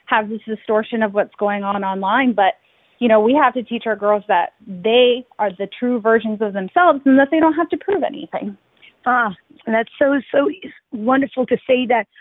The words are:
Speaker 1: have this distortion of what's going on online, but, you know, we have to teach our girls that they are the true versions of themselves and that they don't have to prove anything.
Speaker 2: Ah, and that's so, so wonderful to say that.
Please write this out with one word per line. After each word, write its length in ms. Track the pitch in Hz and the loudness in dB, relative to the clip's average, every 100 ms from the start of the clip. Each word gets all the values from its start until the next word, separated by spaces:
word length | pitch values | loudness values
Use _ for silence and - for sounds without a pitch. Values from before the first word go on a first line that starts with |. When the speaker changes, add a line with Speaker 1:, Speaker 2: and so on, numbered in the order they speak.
| - | -4
Speaker 1:
have 220 | 233 208 | -2 -2
this 100 | 220 - | -8 -8
distortion 560 | 214 - 214 220 233 | -10 -2 -2 -2 -2
of 100 | 214 | -2
what's 220 | 202 226 - | 0 -4 -4
going 260 | 208 202 | -4 -2
on 200 | 196 202 | -4 -4
online, 480 | 196 190 190 233 262 | -4 -4 -2 0 0
but, 220 | 202 190 - _ _ _ _ | 2 0 -2 _ _ _ _
you 100 | 240 | 2
know, 120 | 220 | 4
we 140 | 214 | 4
have 200 | 277 262 | 2 2
to 80 | 254 | 0
teach 220 | 214 233 233 | -6 -6 -4
our 80 | |
girls 300 | 202 208 208 202 | -2 0 -2 0
that 280 | 185 - - - | -2 -2 -8 -16
they 580 | 185 214 233 247 247 247 - | -8 0 4 4 2 -6 -6
are 120 | 202 | -6
the 180 | 185 196 - | -6 -10 -6
true 220 | 247 247 | -4 -2
versions 400 | 214 226 220 208 | 2 0 0 -4
of 140 | 214 | -4
themselves 460 | 196 185 - 359 285 | -4 -4 2 2 4
and 140 | 269 269 | 4 4
that 100 | 277 | 4
they 100 | 320 | 4
don't 140 | 320 | 2
have 140 | 311 339 | 2 -2
to 80 | 339 | -4
prove 260 | - 392 | -4 -2
anything. 540 | 262 - 320 175 208 196 _ _ - _ - | -4 -8 -10 -8 -10 -12 _ _ -20 _ -2
Speaker 2:
Ah, 280 | 247 226 180 _ _ | 0 -2 -6 _ _
and 100 | - | -4
that's 160 | 220 226 - | -2 -4 0
so, 220 | 277 277 - | 2 2 0
so 180 | 277 285 294 - - _ | 0 0 -4 -12 -20 _
wonderful 540 | 220 214 269 277 - 247 | -6 0 0 0 -4 -2
to 100 | 247 - | -2 0
say 200 | 254 247 | 0 2
that. 220 | 240 202 _ | -2 -2 _